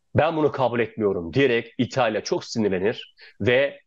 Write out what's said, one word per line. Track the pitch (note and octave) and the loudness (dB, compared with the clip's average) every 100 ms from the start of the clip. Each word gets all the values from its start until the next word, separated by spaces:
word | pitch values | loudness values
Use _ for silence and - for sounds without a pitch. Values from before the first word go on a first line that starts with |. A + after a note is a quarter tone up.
| _ B2+ | _ 0
Ben | D#3 D#3+ | 2 2
bunu | D3 | 0
kabul | - A#2+ A#2+ | 2 0 0
etmiyorum." | A2 - G#2 G2 E2+ | -2 0 -2 -2 -2
diyerek | C3 C3+ A#2 A2+ - | 2 2 2 -2 -4
İtalya | A2+ C#3 A#2 G#2 | -2 0 0 -2
çok | - - - | -4 -6 -4
sinirlenir | A2+ G2+ F#2+ G2+ B2+ - _ - - | -2 0 0 0 -2 -10 _ -20 -4
ve | G2+ B2 C#3 - | 2 2 2 -4